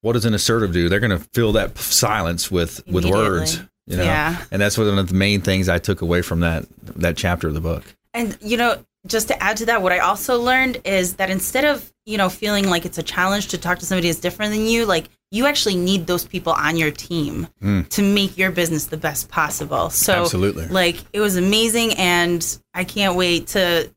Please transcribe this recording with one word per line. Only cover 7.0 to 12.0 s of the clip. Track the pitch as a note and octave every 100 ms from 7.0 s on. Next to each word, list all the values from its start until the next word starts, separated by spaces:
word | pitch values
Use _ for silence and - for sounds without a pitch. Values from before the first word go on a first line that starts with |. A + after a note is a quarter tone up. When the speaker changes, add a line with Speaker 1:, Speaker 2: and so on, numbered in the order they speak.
| E2+ D#2+
Speaker 1:
chapter | F#2+ F2 E2
of |
the | D#2
book. | E2 E2 - - _
Speaker 2:
And, | A#3 A#3 -
you | G#3+ A3+
know, | A#3+ G#3+ - _ -
just | A3+ A3
to | A#3+
add | F#3+ G#3+
to | A3+
that, | A#3
what | F#3
I | F3+
also | F3+ G3 - B3
learned | A#3+ B3+ C4 A#3+
is | - F#3+ F3+ -
that | F#3+
instead | F#3+ - B3+
of, | D4 C#4 - _